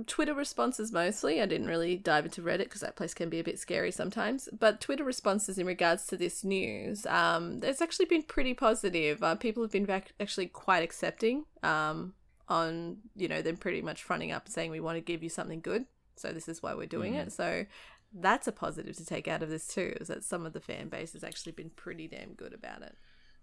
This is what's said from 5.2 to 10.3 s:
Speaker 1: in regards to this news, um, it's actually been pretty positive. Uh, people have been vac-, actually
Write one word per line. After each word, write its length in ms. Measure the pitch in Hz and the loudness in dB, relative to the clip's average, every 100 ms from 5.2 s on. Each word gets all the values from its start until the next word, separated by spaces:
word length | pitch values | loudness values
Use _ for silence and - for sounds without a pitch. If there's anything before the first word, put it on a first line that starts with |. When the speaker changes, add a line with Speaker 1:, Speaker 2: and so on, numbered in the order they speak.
| 208 202 - 190 | 2 2 0 0
Speaker 1:
in 80 | 180 | 0
regards 400 | 180 170 180 - | 4 4 4 0
to 80 | 180 | 0
this 280 | 175 - | 0 0
news, 640 | 190 196 185 104 - 208 - | 0 2 0 -2 -4 -4 2
um, 540 | 175 170 170 170 - | 4 6 4 0 0
it's 180 | - 269 | 0 2
actually 240 | 330 - 349 | 0 2 4
been 160 | 330 | 4
pretty 300 | - - 254 | 4 2 2
positive. 680 | 247 262 240 196 175 151 147 | 6 6 6 4 4 2 4
Uh, 120 | 165 | 2
people 280 | 165 226 226 | 2 0 0
have 100 | 220 | 0
been 140 | 196 202 | 2 2
vac-, 260 | 190 - - | 0 -2 -6
actually 260 | 202 | -4